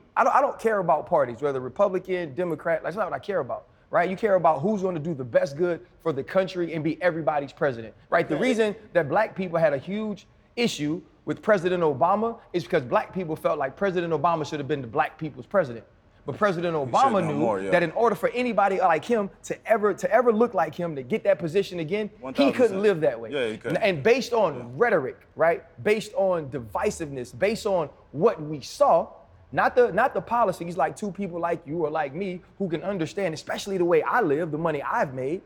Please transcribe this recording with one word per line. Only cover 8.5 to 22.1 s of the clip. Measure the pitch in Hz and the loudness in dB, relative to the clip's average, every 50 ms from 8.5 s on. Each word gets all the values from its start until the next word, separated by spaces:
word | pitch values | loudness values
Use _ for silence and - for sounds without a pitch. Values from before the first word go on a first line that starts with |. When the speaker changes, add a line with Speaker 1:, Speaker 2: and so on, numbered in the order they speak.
| 247 214 220 208 196 - - - | 2 2 2 0 -2 -6 -10 -2
Speaker 1:
that | - 175 160 | 0 0 2
black | 131 160 196 220 220 - | 2 2 0 0 0 -2
people | - 190 180 170 | -6 -6 -4 0
had | 160 165 151 | 2 2 2
a | 143 | 2
huge | 135 - 180 196 214 220 214 202 - - _ _ _ _ _ _ | 0 -4 -6 -6 -6 -4 -6 -8 -10 -14 _ _ _ _ _ _
issue | - 240 220 - - 147 147 160 180 - - _ _ _ | -2 0 0 0 -2 -2 -2 -4 -4 -8 -12 _ _ _
with | - 151 - | -8 -8 -2
President | - 220 214 185 156 185 180 175 170 | 2 2 2 4 2 0 0 2 2
Obama | 156 139 120 160 175 202 208 220 233 226 - - - | 0 2 2 2 2 2 2 0 -2 -4 -8 -12 -6
is | - 180 165 | -6 -6 -2
because | - 180 160 127 | 0 0 -2 0
black | 117 160 214 208 - - | 0 0 0 0 -2 -6
people | 185 185 156 156 | -6 -6 -6 -6
felt | 147 - 170 160 151 | -2 -2 -2 0 0
like | 135 139 - | -2 -4 -2
President | - 202 196 170 180 170 170 | -2 -2 -2 0 -2 -2 0
Obama | 160 147 143 170 170 156 151 | 0 0 2 2 2 0 -2
should | - 165 147 | -4 -6 -6
have | 139 | -4
been | 131 156 147 | -4 -4 -4
the | 127 | -4
black | 113 104 147 151 147 - | -4 -2 -2 -2 -2 -4
people's | - 160 151 - 123 120 | -8 -10 -10 -8 -12 -10
president. | - - 196 165 123 117 110 - _ _ _ _ _ _ _ _ | 0 0 0 0 0 -4 -12 -16 _ _ _ _ _ _ _ _
But | 143 123 | -10 -2
President | 117 208 202 175 170 170 175 160 | 0 0 0 2 0 -2 -2 -2
Speaker 3:
He | 156 | -2
should | 139 120 120 | -2 0 2
Speaker 1:
Obama | 196 262 269 220 190 | 4 4 4 4 2
Speaker 3:
know | 165 156 | 0 0
Speaker 1:
knew | 147 143 | 0 0
Speaker 3:
more, | - - 104 95 | 0 0 0 0
yeah. | - - | 0 2
Speaker 1:
that | 175 175 | 2 2
in | 175 165 | 2 2
order | 156 208 233 233 208 | 0 2 2 2 2
for | - - 170 | 0 -2 -2
anybody | - 240 247 247 220 208 196 202 190 | 0 -2 -2 0 2 2 2 2 2
like | 170 185 175 165 156 - | 2 2 4 2 2 0
him | - 240 220 202 190 - - - | 0 0 0 0 -4 -8 -14 -12
to | - - - - | -10 -10 -8 0
ever, | - 220 220 202 208 180 | 2 2 4 4 0 0
to | - - 175 | -2 0 2
ever | 208 240 247 247 | 2 4 4 4
look | 220 208 240 226 - | 4 4 2 2 2
like | 185 165 156 - | 0 -2 -2 -4
him, | - 175 170 156 | -4 -6 -6 -6
to | 135 | -8
get | 131 123 196 220 - | -6 -4 -4 0 2
that | 202 190 - | 0 0 0
position | 175 160 151 202 190 - 180 175 | 0 -2 0 0 -2 -2 -4 -6
again, | 160 147 196 214 214 | -4 -4 -4 -4 -4
he | 208 | -6